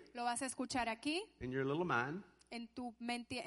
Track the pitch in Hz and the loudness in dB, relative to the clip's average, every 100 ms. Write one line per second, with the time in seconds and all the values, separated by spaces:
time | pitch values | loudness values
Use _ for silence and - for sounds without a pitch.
0 | - 240 240 240 262 - 247 269 233 220 | -8 -2 0 0 -2 -2 -2 2 0 0
1 | 285 330 440 - 123 131 135 147 180 123 | 0 0 -2 -6 -2 0 2 2 4 4
2 | 127 175 - - - 233 233 - 247 220 | 4 -2 -8 -20 -10 -10 -8 -6 -8 -6
3 | 233 240 233 254 | -2 -2 -2 -6